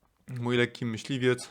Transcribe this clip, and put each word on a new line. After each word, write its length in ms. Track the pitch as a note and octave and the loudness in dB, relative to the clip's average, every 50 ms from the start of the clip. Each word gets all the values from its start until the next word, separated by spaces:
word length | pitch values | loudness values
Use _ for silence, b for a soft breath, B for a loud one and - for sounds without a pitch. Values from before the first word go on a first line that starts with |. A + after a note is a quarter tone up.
| _ _ _ _ _ - C3 A#2+ | _ _ _ _ _ -12 -8 -4
mój 160 | A#2+ A#2+ B2 | -2 2 4
lekki 300 | A#2+ A#2+ A#2+ - - C3 | 4 4 2 0 -6 -6
myśliwiec, 640 | A#2 A2 G#2+ - - C#3 B2+ B2+ B2+ B2 B2 - - | -6 -6 -6 -6 -6 -4 2 2 2 2 2 -2 -14